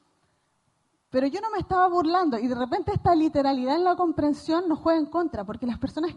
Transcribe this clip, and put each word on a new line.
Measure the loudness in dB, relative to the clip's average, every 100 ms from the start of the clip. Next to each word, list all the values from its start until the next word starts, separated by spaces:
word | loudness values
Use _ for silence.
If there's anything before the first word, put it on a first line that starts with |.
| _ _ _ _ _ _ _ _ _ _ _
pero | -2 -2
yo | -2
no | -6
me | -6
estaba | -2 2 4
burlando | 2 2 2 2 0
y | -2
de | -2
repente | -2 -2 -2
esta | 0 2
literalidad | 4 4 2 0 0 0 2
en |
la | 2 2
comprensión | 0 2 0 -2 -2 -2 0
nos | 0
juega | 2 2
en | 0
contra, | -2 -2 -4
porque | -10 -6 -6
las | -4
personas | -6 -4 -6